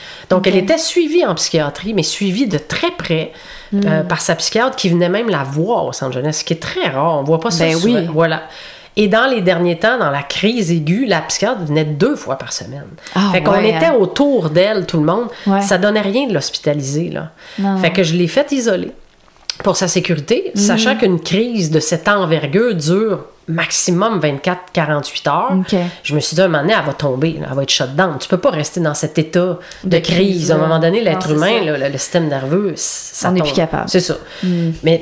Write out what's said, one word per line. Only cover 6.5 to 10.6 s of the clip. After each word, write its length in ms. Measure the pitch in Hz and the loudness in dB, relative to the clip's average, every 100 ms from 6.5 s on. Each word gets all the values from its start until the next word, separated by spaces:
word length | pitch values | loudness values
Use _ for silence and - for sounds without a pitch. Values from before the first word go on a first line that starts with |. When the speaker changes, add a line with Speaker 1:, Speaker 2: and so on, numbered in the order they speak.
Speaker 1:
est 80 | 165 | -4
très 280 | - 370 190 | -4 -4 -2
rare, 280 | 131 165 151 | 0 0 0
on 60 | |
voit 160 | 139 165 | 2 0
pas 100 | - | 0
ça 140 | 165 | 0
Speaker 2:
Ben 100 | 165 165 | 2 2
Speaker 1:
souvent. 180 | 214 233 | 2 2
Speaker 2:
oui. 60 | 170 | 0
Speaker 1:
Voilà. 300 | 156 165 160 - - - - - - | 0 0 0 -8 -18 -18 -20 -8 0
Et 120 | 208 | 2
dans 180 | 220 262 | 4 2
les 160 | 233 | 2
derniers 380 | 180 170 175 165 | 2 2 2 2
temps, 180 | 220 247 | 0 2
dans 140 | 151 | 0
la 100 | 139 | -2
crise 500 | - - 208 247 | -4 -2 0 0